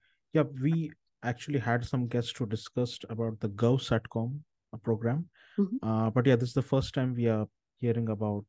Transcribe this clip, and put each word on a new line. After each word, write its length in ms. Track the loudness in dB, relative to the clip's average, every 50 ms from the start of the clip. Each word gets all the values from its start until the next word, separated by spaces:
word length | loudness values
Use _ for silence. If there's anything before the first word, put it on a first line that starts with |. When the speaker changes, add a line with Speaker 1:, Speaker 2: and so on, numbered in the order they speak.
| _ _ _ _ _ _
Speaker 1:
Yeah, 120 | 0 2 2 2 -2 -2
we 300 | 0 0 2 0 -2 -6 -10 _ _ _ _ _ -6
actually 360 | -6 -6 -6 -6 -2 -2 0
had 240 | 2 2 0 0 0
some 240 | -2 -2 -2 -2
guests 300 | 0 0 -2 -2 -2 -4
who 80 | -6 -4
discussed 600 | -4 -4 -6 -8 -6 -2 -2 -2 -2 -4 -12 -10 -10
about 300 | -6 -4 -4 -4 -4 -4
the 100 | -6 -6
GovSatcom, 880 | -2 2 4 4 4 2 2 0 0 0 0 -2 -4 -2 -2 -2 -4 -8 -12 _ _ _ _ _
uh, 60 | -18
program. 500 | -8 -2 -2 -2 0 0 0 0 0 -4 -8 _ _ -20 -8 -2
Speaker 2:
Mm-hmm. 200 | 0 0 0 0 -4 -2
Speaker 1:
Uh, 220 | 0 2 2 2 4
but 160 | 4 4 6
yeah, 80 | 6 4
this 140 | 4 2 0
is 60 | -2
the 60 | -2
first 320 | 0 2 0 0 0 0 -2
time 200 | -2 -2 -2 0
we 140 | 2 2
are 200 | 2 2 2 0 -4 _ _ _ _ _
hearing 300 | _ 0 0 0 0 0
about, 380 | -2 -2 -2 -2 -2 -2 -4 -6